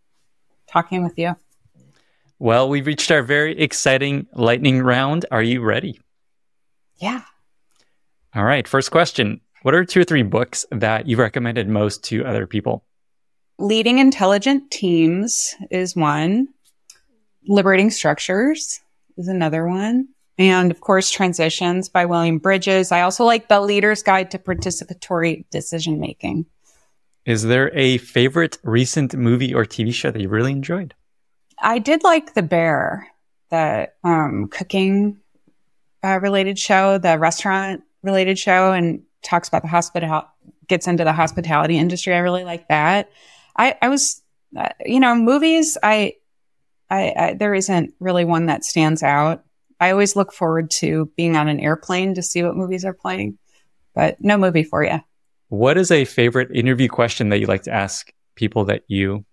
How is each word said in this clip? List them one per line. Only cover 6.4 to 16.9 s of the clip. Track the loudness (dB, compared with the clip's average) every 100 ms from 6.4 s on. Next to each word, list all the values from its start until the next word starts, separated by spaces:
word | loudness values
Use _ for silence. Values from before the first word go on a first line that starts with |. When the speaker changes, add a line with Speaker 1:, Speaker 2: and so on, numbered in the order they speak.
| _ _ _ _ _ -10
Speaker 1:
Yeah. | -8 -8 -12 _ _ _ _ _ _ _ _ _ _
Speaker 2:
All | -2
right. | 0 0 0
First | -2 2
question. | 0 0 0 -2 -4 _ _
What | 0
are | 0
two | 2 2
or |
three | 2 2
books | 2 0 -2 -6 -8
that | -2 0 0 0
you've | 0
recommended | 0 0 -4 -4 -2
most | 0 0 -4
to | -6 -4
other | -2 -4 -4
people? | -4 -4 -6 _ _ _ _ _ _ _ -6
Speaker 1:
Leading | -2 0 2 4
Intelligent | 4 4 2 2 2 -2 -2
Teams | -4 0 2 2 0 -4 -4 -6 -10 -8
is | -6 -4
one. | -2 0 0 0 0 -2 _ _ _ _